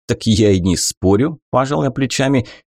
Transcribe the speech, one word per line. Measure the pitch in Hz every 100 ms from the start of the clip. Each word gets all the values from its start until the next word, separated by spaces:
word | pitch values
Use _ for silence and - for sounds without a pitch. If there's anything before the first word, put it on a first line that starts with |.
| -
«Так | 117 113
я | 104 104
и | 95
не | 90 82
спорю», – | - - 92 101 147 156 _
пожал | 127 135 151
я | 143
плечами. | 127 131 - 135 139 123 - _